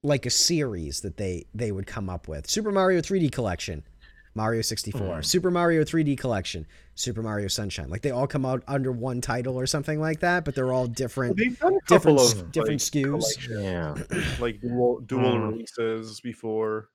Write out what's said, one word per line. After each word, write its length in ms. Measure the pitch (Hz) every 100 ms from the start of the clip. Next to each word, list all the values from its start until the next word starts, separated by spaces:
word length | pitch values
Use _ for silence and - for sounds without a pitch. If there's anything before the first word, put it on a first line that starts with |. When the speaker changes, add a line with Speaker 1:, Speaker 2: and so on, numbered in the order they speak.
Speaker 1:
like, 220 | 143 143 123
a 40 |
series 720 | - - 170 139 95 78 -
that 160 | 101 -
they, 280 | 98 90 -
they 180 | 107 117
would 160 | 98 95
come 220 | - 95
up 180 | 90 -
with. 220 | 76 -
Super 220 | - 214
Mario 300 | 196 185 180
three 180 | 165 196
D 100 | 156
Collection, 540 | - 110 87 - 80 - - - - - -
Mario 260 | 110 113
sixty-four. 540 | 110 110 - 107 98 82
Speaker 2:
Hmm. 40 |
Speaker 1:
Super 300 | 73 180 180
Mario 320 | 175 175 165
three 200 | 151 165
D 120 | 156 -
Collection, 500 | 135 107 - 87 78 - - -
Super 260 | - 107
Mario 260 | 110 104 101
Sunshine. 420 | - 101 - 69
Like, 120 | 92
they 100 | 143
all 160 | 123 139
come 180 | 143 131
out 180 | 131 -
under 240 | 139 131
one 300 | 123 127 123
title 380 | - 120 127 127
or 60 | 131
something 320 | 156 139 151
like 220 | 156 156
that, 220 | 175 180 156
but 100 | 139
they're 160 | 127
all 140 | 127 123
different, 500 | 117 131 - 123 190
Speaker 3:
They've 200 | 240 247
done 140 | 330 392
a 40 | -
Speaker 1:
different 300 | 180 160 147
Speaker 3:
couple 20 |
Speaker 1:
s-, 140 | 123
Speaker 3:
of, 180 | 107 85
Speaker 1:
different 180 | - 110
Speaker 3:
like, 100 | 131
Speaker 1:
S 80 | -
K 140 | 147
Us. 320 | 139 151 - -
Speaker 3:
collection, 240 | 127 110
Speaker 2:
Yeah. 320 | 98 90 80 76 - - - 127
Speaker 3:
like, 200 | 120 104
dual, 400 | 120 120 123 123
dual 360 | 120 131 127 120
Speaker 2:
Hmm. 60 | 107
Speaker 3:
releases 720 | 113 113 - 113 113 110 107
before. 680 | 123 110 113 110 110 110 110